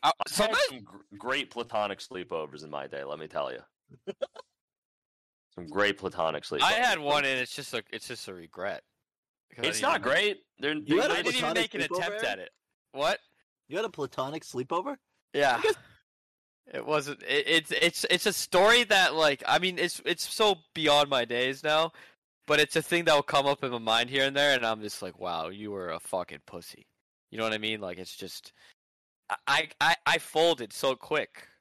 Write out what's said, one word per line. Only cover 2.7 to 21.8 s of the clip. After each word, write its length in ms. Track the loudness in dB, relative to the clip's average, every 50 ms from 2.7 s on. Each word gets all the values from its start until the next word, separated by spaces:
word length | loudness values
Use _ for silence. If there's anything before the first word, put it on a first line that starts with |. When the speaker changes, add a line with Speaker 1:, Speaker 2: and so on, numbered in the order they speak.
Speaker 2:
my 160 | -8 -8 -8
day, 180 | -8 -8 -8 -8
let 140 | -8 -8 -8
me 100 | -10 -6
tell 240 | -4 -4 -2 -2 -4
you. 60 | -10 -14 _ _ _ _ _ -20 -18 _
Speaker 3:
<laughs> 80 | -14 -8 -8 -8 -8 _ -20 -20 _ _ _ _ _ _ _ _ _ _ _ _ _ _ _ _ _ _ _ _ _ _
Speaker 2:
Some 120 | -16 -14
great 320 | -6 0 2 4 4 2 0
platonic 460 | -4 -8 -2 0 0 0 0 -2 -6
sleepovers. 180 | -4 -2 0 2
Speaker 1:
I 100 | 2 2
had 260 | 2 2 2 0 0
one, 280 | 0 0 2 2 2
and 120 | 0 0 -2
it's 160 | -2 -4 -6
just 200 | -12 -12 -8 -8
a, 80 | -8 -8 _ -12
it's 160 | -12 -10 -10
just 180 | -12 -12 -10 -12
a 40 | -12
regret. 520 | -14 -14 -16 -10 -6 -6 -6 -6 -6 -10 _ _ _ _ _ _ _ _ _ _ _ _ _ -12
'Cause 120 | -4 -4
I 20 | -4
Speaker 2:
It's 120 | -2 0
Speaker 1:
didn't 20 | 0
Speaker 2:
not 180 | 0 0 0
Speaker 1:
even 20 | 0
make 120 | 2 2
Speaker 2:
great. 220 | 2 2 0 -2 -4 _ _ _ _
They're, 120 | -4 -4 -4
Speaker 3:
You 100 | -4 -2
Speaker 2:
they 140 | 0 2 2 4
Speaker 3:
had 80 | 2
a 20 | 0
Speaker 1:
I 40 | 0 0
didn't 40 | -2 -2
even 40 | 0
Speaker 3:
platonic 160 | 0 0 0
Speaker 1:
make 180 | 0 0 0 -2
an 60 | -4 -4
Speaker 3:
sleepover, 160 | -2 -2 -2
Speaker 1:
attempt 260 | -2 -2 -4 -4 -4
Speaker 3:
Aaron? 0 |
Speaker 1:
at 140 | -4 -4 -4
it. 120 | -8 -16 _ _ _ _ _ _ _ _ _
What? 280 | 0 0 0 0 0 -4 _ _ _ _ _ _ _ _ _
Speaker 3:
You 80 | -6
had 80 | -4 -4
a 60 | -4
platonic 540 | -4 -6 -8 -6 -4 -6 -6 -4 -6 -10 -12
sleepover? 520 | -8 -6 -6 -4 -2 -2 -2 -2 -4 -8 -8 _ _ _ _ _ _ _
Speaker 1:
Yeah. 220 | 2 4 4 4 2
Speaker 3:
I 40 | 2
guess 120 | 0 0 0 -4 -20 -20 _ _ _ _ _ _ _ _ _ _ _ _ _ _ -12 -10
Speaker 1:
It 140 | -10 -4
wasn't, 360 | 0 0 0 0 -2 -10 -10 -4
it, 220 | 0 0 0 2
it's, 240 | 4 2 2 2 0 -2
it's, 340 | 2 2 2 0 0 -2 0
it's 160 | 0 2 2
a 60 | 0 -2
story 520 | -2 -6 2 4 6 6 8 8 6 6
that, 300 | 4 4 4 4 4 4
like, 280 | 4 4 4 2 2 0
I 120 | 2 2 2
mean, 200 | 2 2 0 0
it's, 220 | -2 -2 -2 -4 -4
it's 220 | -4 -2 -2 -4 -8 0
so 240 | 2 4 4 2 2 _ _ _
beyond 360 | 0 4 6 6 6 6 4
my 140 | 2 0 2
days 380 | 2 0 0 0 0 -2 -2 0
now, 300 | 2 2 2